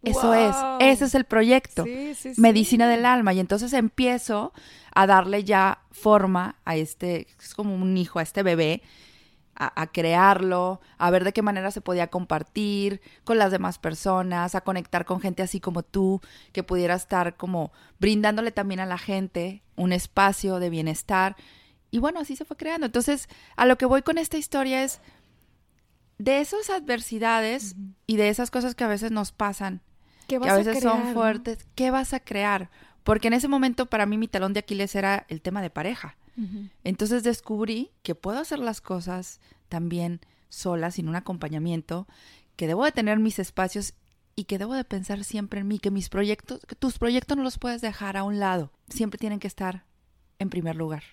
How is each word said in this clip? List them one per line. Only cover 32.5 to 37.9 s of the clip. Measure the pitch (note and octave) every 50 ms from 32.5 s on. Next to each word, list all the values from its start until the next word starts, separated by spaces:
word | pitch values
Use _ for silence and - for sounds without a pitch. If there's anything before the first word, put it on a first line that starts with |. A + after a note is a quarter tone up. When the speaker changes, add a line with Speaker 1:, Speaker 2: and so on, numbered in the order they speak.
| G3+ F#3+ F#3 F3 _ - - _ _ _ _
Speaker 1:
Porque | - G#3+ G#3+ - A3+
en | A#3
ese | B3+ B3 C#4
momento | C#4 C#4 C4 C4 A#3 - B3+ A#3+
para | - A3 G3+
mí | G3+ G#3 G#3+
mi | A3+ A3+
talón | - G3 F#3 G3 G3
de | G#3
Aquiles | G#3 - G#3 G3 G3+ G3 -
era | G3+ G3 G3 G3 G3+ - _
el | D#3+ D#3+
tema | _ F#3 F#3 G3+
de | F#3+ E3
pareja. | _ D3 D#3 F#3+ B3 - - D3+ - _ _ - _ B3
Speaker 2:
Ujú. | A3 F#3 F#3+ G#3 G3+ G3 _ _ _
Speaker 1:
Entonces | F#3 F#3+ - G#3 G#3 A#3 B3 G#3+
descubrí | A#3+ A#3 - _ - G#3+ G#3 A3 A3 A3+ A3 B3+ -